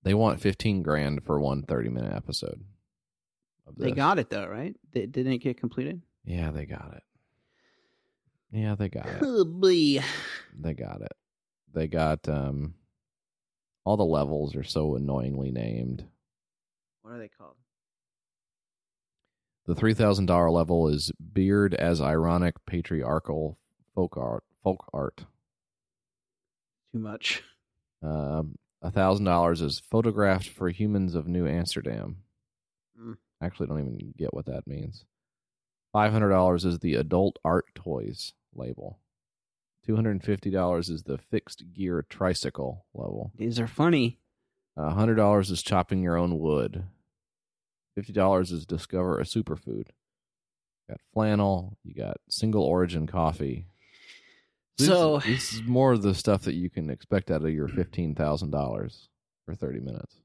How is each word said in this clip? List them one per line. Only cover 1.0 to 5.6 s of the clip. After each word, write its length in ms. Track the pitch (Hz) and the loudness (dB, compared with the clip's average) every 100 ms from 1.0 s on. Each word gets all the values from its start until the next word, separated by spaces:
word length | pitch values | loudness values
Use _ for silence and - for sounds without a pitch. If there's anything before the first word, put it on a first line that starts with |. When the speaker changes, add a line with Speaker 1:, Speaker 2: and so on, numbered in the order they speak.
| 73 73 | 2 -2
Speaker 1:
for 140 | - 76 | -2 0
one 240 | 71 69 | 0 -2
thirty-minute 500 | 71 67 57 60 55 | -2 -2 -2 -4 -6
episode 500 | 50 - 69 50 - 98 _ _ _ _ _ _ _ _ _ - | -6 -6 -8 -8 -12 -16 _ _ _ _ _ _ _ _ _ -20
of 100 | - | -6
Speaker 2:
They 100 | 131 | -4
Speaker 1:
this. 40 | |
Speaker 2:
got 240 | 135 143 190 | 0 2 2
it 120 | - | 0
though, 160 | 101 92 | -6 -6
right? 280 | 107 160 - _ | -8 -10 -12 _
They, 140 | 127 104 | -6 -4
didn't 260 | 127 127 | -4 -2
it 40 | 127 | -2
get 200 | 135 123 | -2 -4